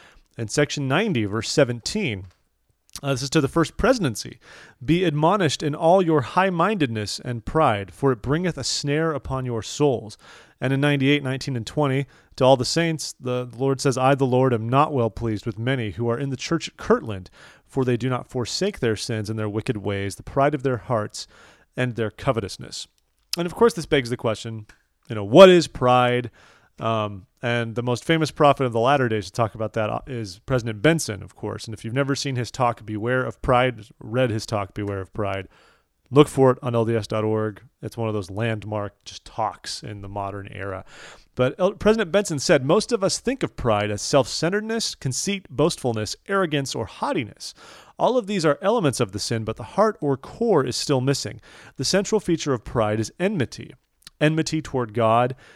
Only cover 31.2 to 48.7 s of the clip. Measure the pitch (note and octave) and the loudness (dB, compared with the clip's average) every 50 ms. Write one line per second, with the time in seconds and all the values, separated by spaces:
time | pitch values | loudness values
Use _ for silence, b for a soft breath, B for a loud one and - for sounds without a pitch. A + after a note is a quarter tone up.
31.2 | F#2+ F2+ - - - G#2 G#2 G#2+ - - G#2+ - - A2+ A2+ C3+ C#3 C3+ C#3 - | -10 -16 -16 -10 -10 -8 -8 -8 -10 -12 -12 -10 -10 -6 -4 -2 -2 -2 -2 -4
32.2 | - C#3+ C3 B2 A#2+ - - - B2+ A#2+ A2+ - A2 G#2 G#2+ G#2 G#2+ A#2+ B2+ B2+ | -4 -4 -4 -4 -6 -6 -2 0 0 0 0 -4 -8 -8 -8 -4 -2 -2 0 -2
33.2 | B2+ A#2+ - - - - B2+ B2 B2+ B2+ A#2+ G#2+ G#2 - - - - A2 A2 B2 | -2 -4 -8 -6 0 2 4 4 4 2 0 -4 -14 -20 -20 -18 -12 -4 -2 0
34.2 | C3 A#2+ G#2+ A2 - - A2+ G#2 G2 F#2+ - G#2 G#2 G2+ G2+ G2 F#2+ - - - | 0 0 0 -4 -4 -4 -4 -4 -4 -6 -6 -6 -6 -4 -6 -6 -8 -10 -6 -6
35.2 | G#2 G2 G2 G2 F#2+ - b b b b b b b b b _ _ - B2 C#3+ | -4 -4 -4 -6 -8 -12 b b b b b b b b b _ _ 2 6 6
36.2 | D3+ - - C#3 C3+ B2+ B2 - - B2+ A#2+ A#2 A2+ A2 A#2 A2 G#2 - A2+ A2 | 6 6 6 4 4 4 4 2 -2 -2 0 0 0 0 0 -2 -4 -4 -4 -2
37.2 | G#2+ A2 G#2+ G#2+ G#2+ A2 G2+ - A2+ - _ - - A2+ - A#2+ A2+ A2 G#2+ G#2 | -2 0 -2 -2 -2 -4 -6 -10 -20 -20 _ -14 -14 -12 -8 -6 -4 -4 -4 -4
38.2 | F#2+ F#2 F#2+ G#2 A2+ A#2 A2 G#2+ G2 G#2 G#2 G#2+ G2+ G2+ _ _ - - - - | -6 -6 -6 -4 -4 -4 -4 -6 -6 -8 -6 -6 -6 -8 _ _ -20 -20 -20 -20
39.2 | - - - - A2 G2+ - - - - - - - A2 G#2+ G2+ G2 G2 G2+ G2+ | -20 -14 -6 -4 -4 -4 -4 -8 -14 -12 -12 -12 -12 -12 -12 -12 -12 -10 -8 -8
40.2 | G2 G2 G2 G2+ G2 - - G2 F#2+ G2 F#2+ F#2 - B B B B B B B | -8 -8 -8 -10 -12 -12 -12 -10 -8 -8 -8 -10 -12 B B B B B B B
41.2 | B B - - B2+ C3 - - F#3 G3 G#3 - - G#3 A3 A3+ G#3 E3 D3+ G3+ | B B -2 0 0 0 0 0 -2 -2 0 2 2 2 4 2 0 0 0 0
42.2 | G#3 - E3 C#3 - - E3+ C#3 B2+ C#3 E3+ G#3+ - - B3 G3 F#3+ F3 - - | 0 0 -4 -4 2 2 2 4 4 4 2 2 2 0 -2 0 0 0 -2 -2
43.2 | - A#3 C4+ C4 - B2+ - - - A#2+ G#2+ G#2 G#2 G#2 G#2 G#2 - - - C#3 | -4 -4 -4 -4 -4 -6 -6 -4 0 0 2 2 0 -2 -4 -4 -4 2 2 2
44.2 | B2 - - - D#3 E3+ G3 G#3+ G#3+ A3 A3+ A#3 - - - - - C3+ B2 - | 2 2 -2 -2 -2 -2 -2 -2 -4 -4 -4 -4 -4 -6 -6 -6 -6 -4 -4 -4
45.2 | - G3 G3+ G3 - - C3+ A#2 D3 F3 - - - B2+ A2+ G#2+ G#2+ - - - | -2 -4 -4 -4 -6 -8 -2 0 2 2 0 -2 -4 -4 -2 -2 -4 -6 -8 -10
46.2 | _ - G3 G3 F#3+ D#3+ D3 C#3+ C#3 B2+ - B2+ A2+ - - - A3 C#4 C#4 E3+ | _ -2 -2 0 0 0 0 -2 -2 -4 -4 -6 -6 -8 -8 -6 -4 -2 -2 -4
47.2 | A#2 G2+ - - - - - B B B B B B B B B - G3 B3 B3+ | -4 -6 -10 -14 -16 -16 -16 B B B B B B B B B 0 2 2 0
48.2 | G#3 F#3 G#3+ F#3+ D3+ D#3+ C#3+ - - G3 | 0 0 -2 0 2 2 2 2 0 0